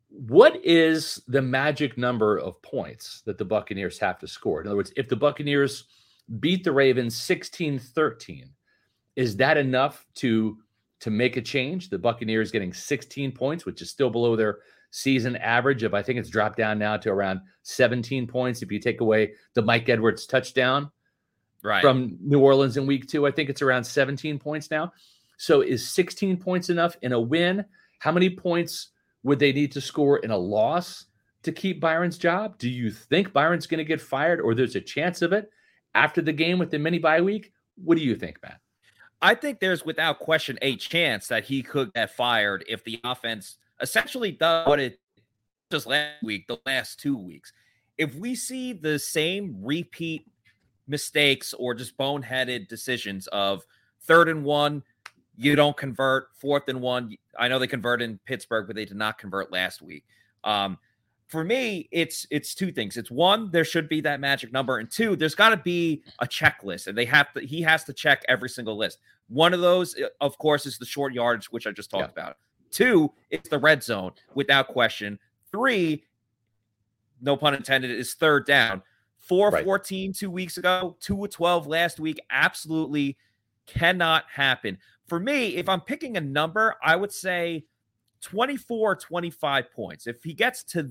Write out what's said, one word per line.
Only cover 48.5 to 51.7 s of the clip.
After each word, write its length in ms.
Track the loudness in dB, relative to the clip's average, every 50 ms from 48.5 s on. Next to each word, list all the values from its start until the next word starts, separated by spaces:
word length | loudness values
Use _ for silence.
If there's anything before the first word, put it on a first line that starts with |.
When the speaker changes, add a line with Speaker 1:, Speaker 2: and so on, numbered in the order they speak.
| -10 -8 -8 -8 -10
Speaker 2:
the 260 | -6 -4 -2 -2 -2
same 560 | -4 -4 -4 -2 -2 -2 -2 -4 -6 -8 -10 -10 -6
repeat 640 | -4 -4 -4 -4 -8 -10 -10 -8 -8 -8 -10 -12 _ _ _ _ _ _ _ _ _ _ _ _ -8
mistakes 680 | -8 -8 -8 -4 0 2 4 4 2 2 -2 -12 -10
or 200 | -6 -4 -4